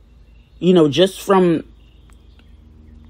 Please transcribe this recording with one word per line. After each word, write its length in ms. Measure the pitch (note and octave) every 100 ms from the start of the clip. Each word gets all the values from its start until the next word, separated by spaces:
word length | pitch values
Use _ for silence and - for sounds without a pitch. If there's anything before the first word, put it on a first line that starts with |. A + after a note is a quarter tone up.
| _ _ _ _ _ -
you 160 | E3+
know, 140 | F3+ D3+
just 320 | C3+ G3 -
from 440 | - F#3+ F3+ D#3+ - - _ _ - - _ _ _ - - - - - -